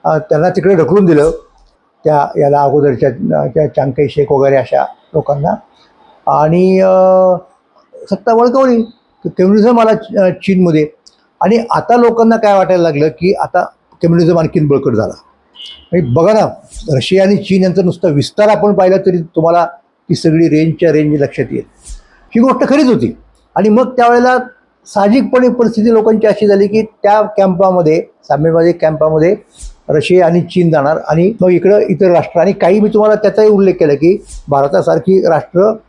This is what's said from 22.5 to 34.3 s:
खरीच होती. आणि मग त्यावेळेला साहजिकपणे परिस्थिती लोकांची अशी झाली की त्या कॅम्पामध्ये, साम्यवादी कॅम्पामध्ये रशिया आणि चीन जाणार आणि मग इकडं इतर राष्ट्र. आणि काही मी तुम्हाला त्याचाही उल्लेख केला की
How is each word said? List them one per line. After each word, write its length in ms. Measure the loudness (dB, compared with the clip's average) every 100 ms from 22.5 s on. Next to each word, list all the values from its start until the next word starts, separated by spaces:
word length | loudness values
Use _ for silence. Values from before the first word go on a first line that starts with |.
| 0 0
खरीच 180 | 2 2
होती. 300 | 0 -2 -8 _ _ _
आणि 140 | -2 0
मग 280 | 2 0 0
त्यावेळेला 420 | 2 2 2 0 -4 _ _ _ -8
साहजिकपणे 640 | -2 0 0 0 0 0
परिस्थिती 440 | 0 -2 0 2
लोकांची 340 | 2 2 0 0
अशी 200 | 0 0
झाली 200 | 2 2
की 160 | -2
त्या 400 | -4 _ 0 0
कॅम्पामध्ये, 800 | 0 -2 -2 0 0 2 0 -2 -4 _
साम्यवादी 500 | -6 -2 0 2 0
कॅम्पामध्ये 640 | 0 -2 0 0 2 0 -2 _ _ -20 -18 -4
रशिया 380 | -4 2 2 2
आणि 140 | 0
चीन 300 | -2 -2 0
जाणार 260 | 0 0 -4 -2
आणि 260 | 0 0 0
मग 80 | 0
इकडं 300 | 2 2 2
इतर 320 | 0 0 2
राष्ट्र. 300 | 2 0 -2
आणि 120 | -2
काही 280 | 0 0 2
मी 80 | 0
तुम्हाला 260 | 2 2
त्याचाही 340 | 2 0 2 2
उल्लेख 260 | 4 2
केला 200 | 2 0
की 300 | 2 0 0 -6